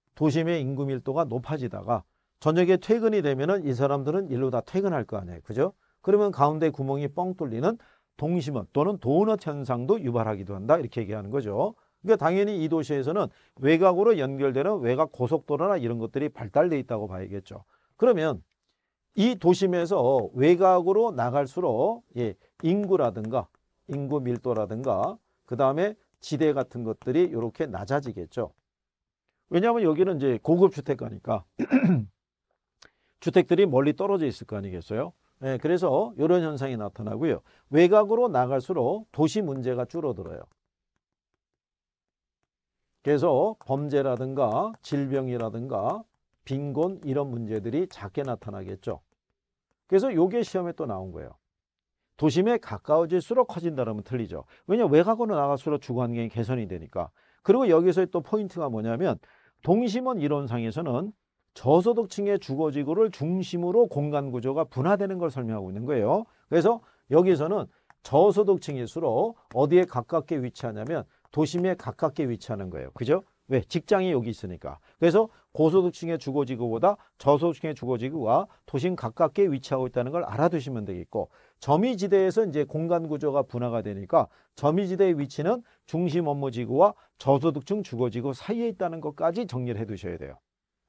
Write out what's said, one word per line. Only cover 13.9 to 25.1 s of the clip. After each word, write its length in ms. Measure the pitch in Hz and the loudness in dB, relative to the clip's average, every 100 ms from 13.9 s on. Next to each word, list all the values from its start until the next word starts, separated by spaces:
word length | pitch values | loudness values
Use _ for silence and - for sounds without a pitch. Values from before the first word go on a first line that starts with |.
| 180 220 196 | 4 4 2
연결되는 640 | 135 135 139 131 160 208 | 0 -2 0 0 0 0
외곽 320 | 120 127 156 | 0 0 0
고속도로나 640 | - 123 156 - 143 185 185 | -2 -2 -2 -2 -2 0 0
이런 220 | 117 117 | -2 -4
것들이 280 | 113 143 147 | -4 -4 -6
발달돼 500 | - 110 139 175 147 | -6 0 2 2 0
있다고 280 | 127 113 104 | -2 -6 -6
봐야겠죠. 560 | 92 95 101 - 98 - _ _ _ | -8 -10 -12 -12 -18 -20 _ _ _
그러면 480 | 247 196 156 104 - _ _ _ _ _ _ - | 4 4 0 -4 -10 _ _ _ _ _ _ 2
이 200 | 226 233 | 2 4
도심에서 960 | 165 185 190 180 170 185 123 135 107 | 2 4 2 0 0 2 4 4 0
외곽으로 800 | 123 147 175 190 180 175 202 233 | 2 4 6 6 6 4 2 2
나갈수록, 920 | 135 120 139 139 180 175 113 175 233 _ 120 | 0 -2 -2 -2 -2 -2 0 0 -2 _ -6
예, 180 | 113 95 _ _ | -6 -6 _ _
인구라든가 840 | 165 196 202 185 123 101 110 123 - _ _ _ - | 0 0 2 2 2 -2 -4 -4 -6 _ _ _ -10
인구 320 | 139 139 147 | -6 -4 -2
밀도라든가 1000 | 123 120 127 110 101 110 135 98 135 | -2 -4 -2 -4 -4 -4 -2 -2 -2